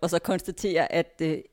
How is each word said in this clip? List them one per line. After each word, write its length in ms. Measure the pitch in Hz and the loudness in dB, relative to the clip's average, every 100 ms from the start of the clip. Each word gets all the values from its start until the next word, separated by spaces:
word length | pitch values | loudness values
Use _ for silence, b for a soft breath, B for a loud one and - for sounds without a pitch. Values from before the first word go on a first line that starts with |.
og 80 | 170 | -2
så 100 | 170 | 0
konstatere, 720 | - 190 - - 202 165 - | 0 -2 -4 -4 0 2 2
at, 300 | 170 165 - | 0 -2 -2
øh, 160 | 160 156 - | -2 -2 -6